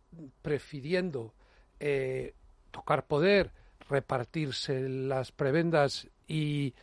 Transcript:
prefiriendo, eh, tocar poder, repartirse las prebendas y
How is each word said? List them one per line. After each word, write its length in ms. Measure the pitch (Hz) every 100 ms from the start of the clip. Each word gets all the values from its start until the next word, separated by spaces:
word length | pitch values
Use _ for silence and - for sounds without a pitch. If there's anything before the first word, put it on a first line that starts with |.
| _ 165 139 _
prefiriendo, 920 | 156 143 - 147 139 180 185 135 113 - _ _ _ -
eh, 560 | 147 139 131 131 127 - - - -
tocar 380 | - - 151 -
poder, 440 | 147 180 202 170 - - _ -
repartirse 960 | 139 - 131 120 160 147 120 - 131 131
las 420 | 131 131 131 123
prebendas 760 | - 139 156 170 160 139 - - _ -
y 460 | 156 147 147 139 -